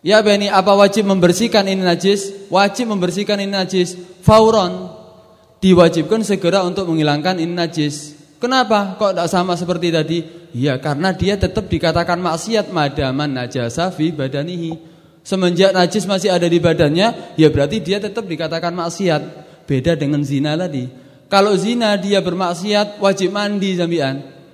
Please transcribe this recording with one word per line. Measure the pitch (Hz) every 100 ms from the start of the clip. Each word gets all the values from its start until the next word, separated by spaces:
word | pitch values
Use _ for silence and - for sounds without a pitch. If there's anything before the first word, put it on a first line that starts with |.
| 156
Ya, | 214
Beni, | 214 202 202
apa | 196 190 202
wajib | 202 202 202
membersihkan | 190 175 170 233 226 190
ini | 190
najis? | 185 170 185 202 - - -
Wajib | 180 202 202 240
membersihkan | 202 175 170 208 208
ini | 196
najis. | 196 185 190 175 - - -
Fauron. | - 220 220 220 180 180 185 - - - - _ _ _
Diwajibkan | 190 180 165 165 151 220
segera | 214 196 175 190
untuk | 180 180 185
menghilangkan | 160 151 147 170 180
ini | 165
najis. | 175 170 160 147 143 - - - _
Kenapa? | 240 262 226 214 202 185
Kok | 208 180
tidak | 170
sama | 185 185 175
seperti | 175 175 175
tadi? | 165 151 170 160 - -
Ya, | 120 143 131
karena | 156 143 185 185
dia | 185 202
tetap | 185 - 196
dikatakan | 165 170 165 170 175
maksiat | 180 165 214 220 196
madaman | 180 143 147 135 131 147
najasa | 131 123 135 117 120 180
fi | 180 156
badanihi. | 147 131 139 156 180 165 160 - - _ _
Semenjak | - 190 180 175 190
najis | 185 175 214
masih | 180 196 196 180
ada | 170
di | 170
badannya, | 170 160 151 160 220 233 - -
ya | 156
berarti | 139 143 214
dia | 160 196
tetap | 202 196 196
dikatakan | 156 160 165 175 180
maksiat. | 170 165 190 151 147 - - -
Beda | - 139 131 160
dengan | 143 147
zina | 139 139 151 156
tadi. | 180 143 123 - - - _
Kalau | 196 202 196
zina | 190 240 220 202
dia | 190 196
bermaksiat, | 180 175 185 170 196 208 208 -
wajib | 196 190 180
mandi | 202 208 208 190 180
sampean. | 170 170 135 139 139 - -